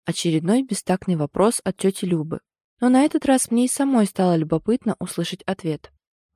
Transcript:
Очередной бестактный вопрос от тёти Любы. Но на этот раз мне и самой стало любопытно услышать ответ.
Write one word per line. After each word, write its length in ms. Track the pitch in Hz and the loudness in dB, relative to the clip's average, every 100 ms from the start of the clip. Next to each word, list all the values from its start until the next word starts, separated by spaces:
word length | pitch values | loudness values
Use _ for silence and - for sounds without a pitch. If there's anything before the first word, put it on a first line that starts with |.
Очередной 580 | - 165 175 160 165 240 | -8 -4 0 0 2 0
бестактный 540 | 269 196 - 185 - 170 | 0 -6 -2 -2 0 -2
вопрос 440 | 147 - 208 - | -2 2 2 2
от 120 | - - | -4 -2
тёти 280 | 190 196 | -2 -2
Любы. 360 | 185 170 156 160 _ _ _ - | -2 -2 -4 -8 _ _ _ -2
Но 80 | 247 | 2
на 140 | 254 | 4
этот 220 | 294 311 | 4 0
раз 260 | - 262 - | 2 0 2
мне 160 | 233 254 | 0 0
и 20 | |
самой 380 | - 277 254 202 | 0 0 2 2
стало 300 | - 185 170 | 2 2 2
любопытно 600 | 160 160 - 240 - - | 0 -2 0 -2 -2 -4
услышать 440 | 180 - 170 185 | -6 -6 -6 -6
ответ. 480 | - 196 165 147 - _ _ _ _ | -8 -6 -6 -6 -10 _ _ _ _